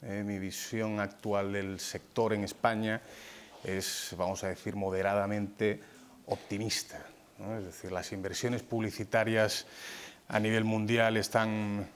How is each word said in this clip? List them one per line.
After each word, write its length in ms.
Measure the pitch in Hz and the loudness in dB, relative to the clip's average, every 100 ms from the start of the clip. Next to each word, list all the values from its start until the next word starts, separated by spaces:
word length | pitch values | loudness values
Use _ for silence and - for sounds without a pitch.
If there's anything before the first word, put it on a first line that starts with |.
eh, 200 | 123 101 | -4 -4
mi 160 | 104 101 | -2 -2
visión 600 | 95 90 - 113 110 107 | -4 -6 -4 -2 0 0
actual 540 | 101 - 110 101 98 | -2 -4 -2 0 0
del 260 | 101 98 95 | -2 -4 -4
sector 540 | - - - - 113 | -6 -8 -6 0 2
en 100 | 107 | 2
España 560 | 101 - 120 110 110 110 - - - - - - | 0 2 2 4 0 0 -4 -18 -16 -18 -18 -12
es, 500 | - 95 92 - - 87 | -4 -2 -2 -4 -6 -2
vamos 260 | 90 95 | -2 0
a 40 | 98 | -4
decir, 280 | 90 - 101 | -4 -6 -2
moderadamente 1040 | 98 95 98 101 101 104 101 - 107 104 - - - - - | 0 2 4 4 2 0 -2 0 0 0 -6 -20 -20 -20 -6
optimista, 800 | - - 101 110 - - - - - - - | -6 -4 -4 -2 -2 -4 -12 -14 -20 -20 -12
¿no? 180 | 98 110 | -8 -6
Es 80 | |
decir, 280 | 95 - 92 | -8 -10 -6
las 200 | 90 85 | -4 -4
inversiones 500 | 101 95 87 123 123 | -6 -4 -2 0 -2
publicitarias 1000 | - 113 110 - 107 113 110 113 107 - - - - - - - - | -2 0 0 -2 0 2 4 6 4 2 -6 -12 -12 -12 -14 -18 -2
a 100 | 110 | 2
nivel 260 | 107 110 | 4 4
mundial 520 | 110 110 107 117 113 113 | 4 2 2 6 6 4
están 720 | 98 113 110 107 107 104 101 | 2 2 2 2 0 -2 -4